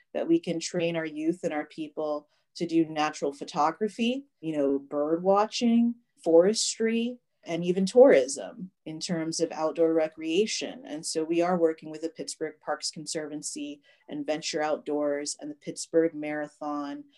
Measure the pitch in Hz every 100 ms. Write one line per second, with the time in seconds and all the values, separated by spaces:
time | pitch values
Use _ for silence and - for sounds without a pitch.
0 | _ 151 160 165 180 165 - 175 170 165
1 | 160 151 160 185 170 151 151 - 151 160
2 | 151 151 - _ _ - 165 165 156 156
3 | 151 - 143 143 - 170 151 165 214 -
4 | 233 262 277 _ 160 151 139 139 139 147
5 | 147 165 185 196 220 - 240 233 233 240
6 | _ _ - 165 185 220 - - 226 226
7 | 233 247 _ _ - 170 175 180 190 247
8 | 269 139 139 - - - 185 _ - 160
9 | - 170 160 160 165 - 156 156 165 165
10 | 156 - 160 165 220 - 123 85 - 151
11 | 160 160 156 170 170 180 165 160 156 156
12 | 165 - 170 - 156 - - 151 - -
13 | 151 165 151 151 - - 147 - _ _
14 | - 151 143 156 - 165 151 143 - 147
15 | 147 143 147 - 147 147 - 160 - 165
16 | 165 151 151 151 147 - 147 147 143 143
17 | 143